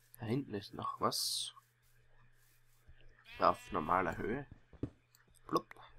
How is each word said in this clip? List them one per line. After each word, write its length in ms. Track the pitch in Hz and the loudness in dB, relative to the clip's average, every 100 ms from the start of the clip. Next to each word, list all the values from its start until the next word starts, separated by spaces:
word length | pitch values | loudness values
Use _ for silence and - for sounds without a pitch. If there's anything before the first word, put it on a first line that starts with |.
| - - | -20 -10
Da 60 | 104 | -2
hinten 280 | 127 139 | 0 0
ist 200 | 104 - | -4 -6
noch 280 | - - - | -6 -6 0
was. 520 | 117 - - - - - - _ _ - - - - - - - - - - - - - - - | 0 2 0 -2 -4 -10 -20 _ _ -20 -20 -20 -20 -20 -20 -20 -20 -20 -20 -20 -20 -20 -18 4
Auf 320 | 90 90 - | 6 6 0
normaler 440 | 90 78 90 90 95 | -2 4 4 4 0
Höhe. 320 | - 135 143 - - - - - _ - - - - | -2 -2 -4 -14 -20 -8 -8 -8 _ -20 -20 -20 -2
Blub. 200 | 151 - - - | -2 -2 -10 -20